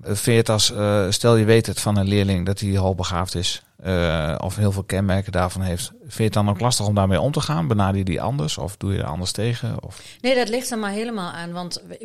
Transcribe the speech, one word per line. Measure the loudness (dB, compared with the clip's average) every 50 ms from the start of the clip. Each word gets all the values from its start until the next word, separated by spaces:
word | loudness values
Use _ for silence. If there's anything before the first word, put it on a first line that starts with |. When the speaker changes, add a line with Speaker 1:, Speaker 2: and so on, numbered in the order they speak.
Speaker 1:
eh, | -6
vind | -4 -4 0 2
je | 4
het | 4 4 4 4
als, | 2 2 2 2
eh, | 0 0 0 2 2 2 2 2
stel | 0 2 4 6 6
je | 6 6
weet | 6 6 6 4
het | 2 -4 -2
van | 0 2 2
een | 2 4 4
leerling | 4 4 4 4 2 2 0
dat | -2 -2 -2
hij | 0 0 2
hoogbegaafd | 2 2 2 0 0 -2 -2 -2 -2 -2 -2 -2
is, | -2 -2 -2 -4 -6 -10 _ _
eh, | -8 -4 -2 0 2 2 2 2 0 0 -2 -2 -4
of | -4 -6 -2
heel | 0 0 0
veel | 0 0 -4
kenmerken | -2 -2 0 0 2 0 0 0 -2
daarvan | 0 0 0 0 -2 -4
heeft, | -2 -2 -2 -4 -6 -10 -12 -16
vind | -18 -10 -2
je | 0
het | 0 2
dan | 2 2 2 2
ook | 2 2
lastig | 0 0 0 0 0
om | 2 2
daarmee | 4 4 4 4 2
om | 2 0
te | 0 -2
gaan? | -2 -2 -2 -2 0 0
Benader | 2 2 2 2 2 0
je | 0
die | -2 -2 -2
anders | -2 -2 -2 -2 -4 -4 -4 -6
of | -6 -8 -8
doe | -6 -4 -4
je | -2 -2
er | -4
anders | -4 -6 -6 -6 -6
tegen? | -4 -4 -4 -4 -4 -4 -6 -6 -6 -8
Of? | -10 -12 -16 -16 -20 -20 -16 -6
Speaker 2:
Nee, | -2 0 2
dat | 2 0 0
ligt | -2 -4 -4 -4
er | -6 -4
maar | -4 -4
helemaal | -4 -6 -6 -6 -6 -6 -8 -8
aan. | -8 -10 -10 -8
Want | -8 -8 -8 -8 -10 -12 -12 -16
we-, | -16 -12